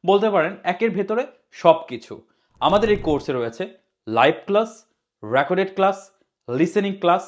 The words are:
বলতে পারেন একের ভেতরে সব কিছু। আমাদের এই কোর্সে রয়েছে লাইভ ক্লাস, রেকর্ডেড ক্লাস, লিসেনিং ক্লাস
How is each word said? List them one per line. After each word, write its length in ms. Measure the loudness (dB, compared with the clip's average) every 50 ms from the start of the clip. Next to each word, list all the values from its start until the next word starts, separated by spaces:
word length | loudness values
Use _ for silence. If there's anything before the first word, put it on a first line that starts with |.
| 2 2
বলতে 180 | 2 2 2 2 2
পারেন 180 | 0 0 0 -4 0 0 0
একের 180 | 0 2 -2 -2
ভেতরে 320 | 0 -2 -4 -2 -2 -4 -4 -6 -12 _ _ _ _ 2
সব 140 | 4 4 4 4 0 -10
কিছু। 240 | -12 -12 -12 -16 -20 -20 _ _ _ _ _ _ _ _
আমাদের 280 | 0 2 2 2 2 2 0
এই 60 | 0 0
কোর্সে 260 | -2 -2 -2 -2 -4 -4
রয়েছে 280 | -4 -4 -6 -6 -8 -12 -12 -12 _ _ _ _ _ _
লাইভ 300 | -2 2 4 4 4 2 0 -4 -2
ক্লাস, 220 | 0 0 0 -2 -8 -20 _ _ _ _ _ _ _ _ -10 -2 0
রেকর্ডেড 340 | 0 0 0 -2 -2 -2 -4 -2
ক্লাস, 220 | -2 -2 -2 -2 -4 -12 _ _ _ _ _ _ _ _ -8
লিসেনিং 440 | -2 -2 -2 0 0 -2 -4 -4 -6 -2
ক্লাস 220 | 0 0 0 0 -2